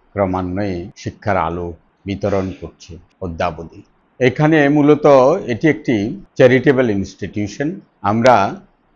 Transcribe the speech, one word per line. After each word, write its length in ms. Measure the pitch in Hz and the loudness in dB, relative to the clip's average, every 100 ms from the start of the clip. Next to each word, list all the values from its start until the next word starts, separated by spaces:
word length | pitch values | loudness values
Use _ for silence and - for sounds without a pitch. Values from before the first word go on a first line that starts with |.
| _ | _
ক্রমান্বয়ে 760 | 98 95 92 92 92 104 87 95 - | -4 -2 -2 -6 -6 -6 -8 -10 -12
শিক্ষার 420 | 107 - 104 95 | -14 -10 -4 -2
আলো 360 | 80 87 85 82 _ _ 98 | -2 -6 -10 -14 _ _ -10
বিতরণ 460 | 98 101 98 92 - | -6 -4 -2 -4 -10
করছে 360 | 80 _ - 80 _ - | -16 _ -20 -20 _ -14
অদ্যাবধি। 600 | 92 82 87 80 80 90 - _ _ - | -12 -6 -6 -6 -16 -18 -20 _ _ 0
এখানে 500 | 127 127 151 160 139 | 0 2 2 4 4
মূলত 360 | 147 143 147 147 135 131 185 117 | 4 4 4 6 6 4 2 -4
এটি 200 | 107 156 | -2 0
একটি 540 | 151 - 110 110 98 - - | 0 -2 -2 -2 -8 -10 2
চ্যারিটেবল 560 | 127 127 135 131 123 | 4 4 2 2 2
ইনস্টিটিউশন। 880 | 98 92 - 92 107 104 - 143 190 _ _ | -2 -4 -10 -10 -8 -8 -6 -8 -8 _ _
আমরা 540 | 101 110 123 113 101 98 _ _ _ | -2 2 4 4 2 -4 _ _ _